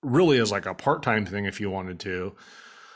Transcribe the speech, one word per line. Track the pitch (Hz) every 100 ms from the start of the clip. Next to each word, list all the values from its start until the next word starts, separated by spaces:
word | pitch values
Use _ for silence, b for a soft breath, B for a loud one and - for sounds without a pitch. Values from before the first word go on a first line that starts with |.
really | 135 127 180 131
as, | 110
like, | 101 95
a |
part-time | 92 - 160 135 110
thing | 98 98
if | 101 95
you | 101
wanted | 95 92 90
to. | 98 90 90 - B B B B B